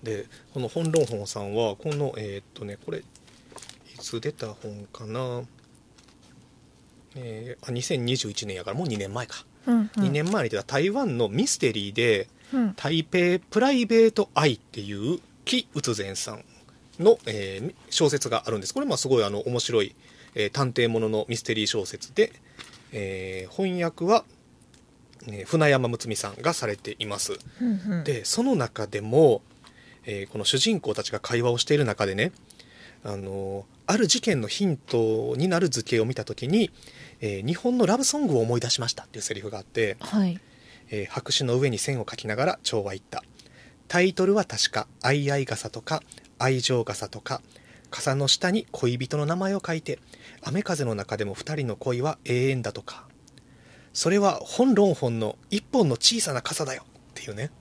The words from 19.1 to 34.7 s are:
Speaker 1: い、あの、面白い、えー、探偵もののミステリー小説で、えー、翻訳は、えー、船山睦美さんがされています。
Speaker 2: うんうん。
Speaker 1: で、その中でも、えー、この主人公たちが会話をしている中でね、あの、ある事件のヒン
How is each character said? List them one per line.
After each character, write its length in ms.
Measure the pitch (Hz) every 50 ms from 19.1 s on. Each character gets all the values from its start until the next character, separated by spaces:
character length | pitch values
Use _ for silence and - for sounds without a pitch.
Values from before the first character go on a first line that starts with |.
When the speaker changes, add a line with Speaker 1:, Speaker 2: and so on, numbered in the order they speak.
| 131 120
Speaker 1:
い、 40 | 107
あ 60 | 101
の、 80 | 101 104 -
面 180 | 123 123 120
白 240 | - - 117 113 101
い、 100 | - - - - - - - - - _
え 120 | - 104
ー、 40 | 101
探 220 | - 139 139 127 117
偵 160 | - 120 117
も 100 | 113 113
の 100 | 110 110
の 180 | 110 107 107 -
ミ 80 | 117
ス 80 | 113 -
テ 100 | - 113
リ 80 | 110 107
ー 40 |
小 200 | 101 - 113 95
説 260 | - - - - - -
で、 200 | - 214 - - - _ - - - - - - - - -
え 560 | - 110 101 95 95 95 92 95 92 95 92 92
ー、 60 | -
翻 260 | - 196 190 180 180
訳 240 | 175 165 - - 131
は、 200 | 180 220 226 - - - _ _ _ - _ - _ - - _ _ _ _ - _ - - - 117
え 160 | 107 101 92
ー、 0 |
船 260 | - - 160 156 147
山 180 | 139 131 127 120
睦 200 | 120 113 - 117
美 80 | 107
さ 140 | - - 104
ん 120 | 101 - 117
が 120 | 160 170
さ 120 | - -
れ 100 | 110 104
て 200 | - - 113 107 -
い 80 | -
ま 140 | 104 101 101
す。 140 | - - 98 - - - - -
Speaker 2:
う 40 | 240
ん 160 | 247 214 190 175 202 175
う 20 | 170
ん。 40 | 156
Speaker 1:
で、 200 | 147 139 117 -
そ 180 | - - - 240
の 140 | 269 262
中 320 | 180 123 117 - - 110 101
で 120 | 104 104
も、 420 | 104 110 117 147 160 139 113 101 - - - - - - - - - - - - _
え 220 | - 107 98 98 -
ー、 0 |
こ 100 | - 110
の 60 | 104
主 140 | - - 135
人 220 | 131 226 226 175
公 140 | - - 107
た 100 | - 107
ち 80 | - -
が 80 | 104
会 220 | - - 120 117 117
話 100 | 123 120
を 60 | 117
し 60 | -
て 100 | - 151
い 40 | 147
る 60 | 143
中 220 | 117 101 - 107
で 100 | 98 95
ね、 160 | 98 117 180 - - - - - - - - - - - - - - -
あ 120 | 107 104
の、 480 | 101 98 98 95 98 98 95 98 98 98 - - - _
あ 100 | - 185
る 120 | 220 240 165
事 120 | - 247
件 200 | - 233 185 135
の 80 | 110 104
ヒ 180 | - - 202
ン 100 | 190